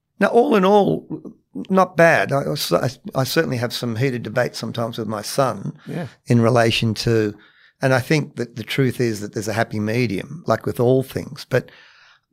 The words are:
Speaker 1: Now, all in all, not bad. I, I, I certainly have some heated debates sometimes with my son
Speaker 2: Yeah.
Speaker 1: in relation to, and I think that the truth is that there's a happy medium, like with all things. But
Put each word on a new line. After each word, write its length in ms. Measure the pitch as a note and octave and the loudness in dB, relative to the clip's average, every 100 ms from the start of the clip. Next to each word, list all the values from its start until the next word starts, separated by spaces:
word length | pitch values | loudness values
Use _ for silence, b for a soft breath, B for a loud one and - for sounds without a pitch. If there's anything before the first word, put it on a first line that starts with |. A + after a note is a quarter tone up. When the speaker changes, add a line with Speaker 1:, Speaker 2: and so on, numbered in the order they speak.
| _ - | _ -2
Speaker 1:
Now, 60 | G3+ | 2
all 280 | A#3 C#4+ A3 | 4 4 4
in 80 | |
all, 720 | F#3 G#3 G3 - - D#3 - - _ - - | 4 4 4 0 -4 -12 -14 -20 _ -12 0
not 280 | F#3+ F#3 - | 2 2 4
bad. 340 | E3 C3 G2 | 6 6 2
I, 120 | C#3 D#3 D3+ - | 0 -2 -4 0
I, 180 | E3+ C3+ - - | 0 0 -4 -8
I 100 | C3+ C3 | -4 -2
certainly 320 | - D#3+ B2 | 0 0 0
have 160 | A#2+ | -4
some 240 | - A#2+ A2 | -4 -4 -2
heated 260 | C3+ B2 | -2 -2
debates 340 | A2+ G#2+ B2 - | -4 -2 -2 -4
sometimes 400 | A#2 A#2 A2+ A#2 | -8 -6 -6 -6
with 100 | G#2+ | -6
my 140 | A2 | -6
son 560 | G#2 - C3+ G3 D3 - - | -4 0 0 0 -8 -10 -10
Speaker 2:
Yeah. 220 | - D3 B - | -8 -10 B 2
Speaker 1:
in 120 | A#2+ | 4
relation 540 | A2+ A#2+ A#2 G#2+ A2+ | 6 4 4 2 0
to, 420 | G#2 - A2+ G#2+ G2+ b b b b | -2 0 2 0 -4 b b b b
and 120 | C3+ | 0
I 60 | C3 | 2
think 380 | B2 D#3 C#3+ - | 2 0 0 -6
that 180 | A#2+ - | -8 -8
the 80 | |
truth 380 | G#2+ - C3 - | -6 -2 0 0
is 180 | A#2+ G#2 | -2 -2
that 140 | G2+ | -6
there's 160 | A2+ G#2 | -8 -4
a 40 | |
happy 260 | G#2+ A#2 G#2+ | -2 -2 -2
medium, 640 | G#2 A2+ A#2+ F#2+ - - - | -2 0 0 -2 -8 -8 -2
like 180 | A2+ - | -2 -2
with 140 | G#2 | 0
all 240 | A#2+ C3 | 2 2
things. 420 | C3 - - A#2+ - | 0 -6 -10 -14 -4
But 220 | C3 - B B B B B B | -4 -4 B B B B B B